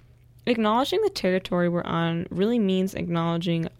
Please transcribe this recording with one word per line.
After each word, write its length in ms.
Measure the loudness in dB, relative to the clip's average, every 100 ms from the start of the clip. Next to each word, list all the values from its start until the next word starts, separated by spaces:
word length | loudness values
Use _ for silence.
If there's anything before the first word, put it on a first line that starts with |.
| -20 -20 -20 -8 -2
Acknowledging 540 | 2 2 2 2 0
the 60 | 0
territory 580 | 0 0 0 0 0 0
we're 140 | 0
on 420 | -2 0 0 -2 -4
really 280 | -2 0 2
means 340 | 2 2 0
acknowledging 760 | -4 -2 -2 0 0 0 -2 -2